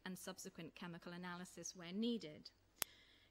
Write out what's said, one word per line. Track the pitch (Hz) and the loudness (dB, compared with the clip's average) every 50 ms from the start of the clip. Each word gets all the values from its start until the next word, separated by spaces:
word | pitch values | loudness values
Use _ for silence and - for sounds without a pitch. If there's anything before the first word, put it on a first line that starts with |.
| - | -4
and | 185 185 - | -4 -2 -2
subsequent | - 196 185 - - 190 - - 165 143 - | -2 -4 -4 -4 -4 -6 -6 -6 -6 -6 -4
chemical | - 185 175 165 170 - 180 | -4 -4 -4 -4 -4 -4 -4
analysis | 175 175 180 180 175 175 185 - - 175 165 - - | -4 -2 -2 -2 -2 -2 -4 -4 -4 -4 -4 -4 -4
where | 185 170 170 185 | -4 -2 2 4
needed. | 208 226 240 233 196 160 151 151 - - - - - - - - - - - - - - - - - - - | 6 8 8 8 6 4 -2 -6 -8 -10 -12 -14 -16 -20 -6 -2 -2 -2 -2 -4 -18 -20 -20 -20 -20 -20 -14